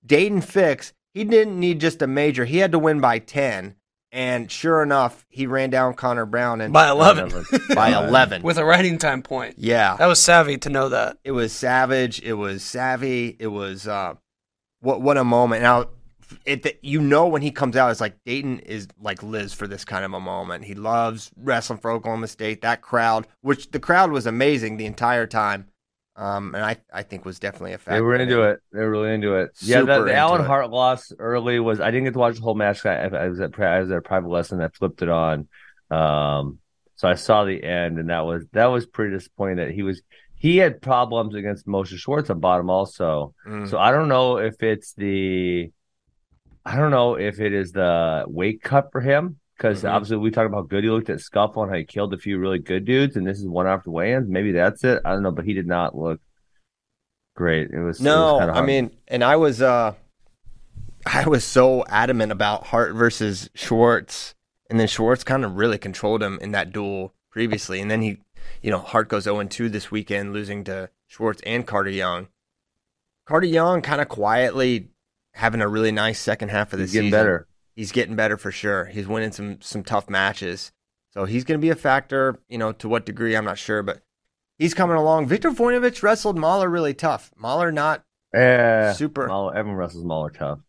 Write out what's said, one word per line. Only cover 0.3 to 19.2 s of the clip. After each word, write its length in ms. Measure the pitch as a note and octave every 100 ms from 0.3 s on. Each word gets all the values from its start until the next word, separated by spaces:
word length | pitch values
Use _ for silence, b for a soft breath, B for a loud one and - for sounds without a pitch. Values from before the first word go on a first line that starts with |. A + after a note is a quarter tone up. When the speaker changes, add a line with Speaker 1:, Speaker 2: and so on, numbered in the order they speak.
| G3+
Speaker 1:
Fix, 540 | - G3 E3+ C3 - _ _
he 120 | F#3+
didn't 340 | G#3+ A3+ G#3+ F3+
need 200 | F3+ D#3+
just 200 | D#3+ D#3+
a 60 | C#3
major. 380 | C3+ D3 C3 A#2+
He 120 | E3
had 140 | F#3+
to 60 | E3
win 220 | D#3 D3+
by 180 | C3 A2+
ten. 560 | - C#3+ C3+ G2+ F#2+ G2 _ _ _
And 380 | B2+ B2+ B2 A2+
sure 320 | - E3 D#3+
enough, 440 | D3 C#3 B2 - _
he 180 | C3 C3+
ran 220 | C3+ C3+
down 240 | C3 B2+
Connor 300 | B2 B2+ A#2+ A2
Brown 340 | A#2+ B2 A2+
and 100 | A2
Speaker 2:
By 160 | D#3 D#3
eleven. 380 | C#3+ F3+ E3 F2+
Speaker 3:
Eleven. 300 | - - C4 -
Speaker 1:
<laughs> 60 |
By 160 | C#4+ -
eleven. 520 | G3+ D3+ B2 G3 G3
Speaker 2:
With 140 | E3+ E3
a 80 |
writing 320 | D#3 F3 F#3 E3
time 240 | D#3 C3
point. 340 | - C3 A#2 -
Speaker 1:
Yeah. 380 | A2 A#2 G2+ F#2
Speaker 2:
That 100 | E3+
was 140 | E3
savvy 340 | - E3+ D3 C#3
to 120 | D3
know 180 | C#3 C3
that. 300 | B2 A2 -
Speaker 1:
It 100 | C3+
was 200 | B2+ A2+
savage. 680 | - B2+ B2+ C3 C3 B2+ -
It 100 | -
was 280 | G#2+ G2+ G2
savvy. 760 | - B2+ C3 B2+ C3+ B2+ A#2 -
It 100 | A2
was, 380 | G2+ G2 F#2+ G#2+
uh, 280 | G2+ F2+ C#2 _ _ _ _ _ _
what, 200 | B2 A2
what 140 | C3+ C#3
a 80 |
moment. 380 | B2 A#2+ A#2+ A2+
Now, 240 | A#2+ B2 A#2 - - _ - - -
it, 160 | C#3
the, 140 | D3 -
you 180 | C#3 D3+
know 260 | C#3+ D3+ F3
when 160 | D#3
he 80 | D3
comes 260 | - C3+ B2
out, 140 | B2+
it's 100 | A2+
like 160 | A2 -
Dayton 360 | - C3 C#3 B2+
is, 280 | - G#2+ F#2+ _
like, 220 | G#2 F#2